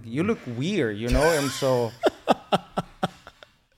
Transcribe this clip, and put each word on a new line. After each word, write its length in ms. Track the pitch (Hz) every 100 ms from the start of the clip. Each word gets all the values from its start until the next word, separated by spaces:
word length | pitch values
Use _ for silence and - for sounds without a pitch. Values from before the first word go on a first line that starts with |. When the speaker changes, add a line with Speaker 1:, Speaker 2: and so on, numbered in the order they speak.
| 113
Speaker 1:
you 180 | 123
look 160 | 196 226 - 117
weird," 400 | 147 208 120 104
you 120 | 117
know? 140 | 123 151 160
And 100 | 143
so, 400 | - 135 127 117 113 - - -
Speaker 2:
<laughs> 440 | - - - - - - - - - - - - _ _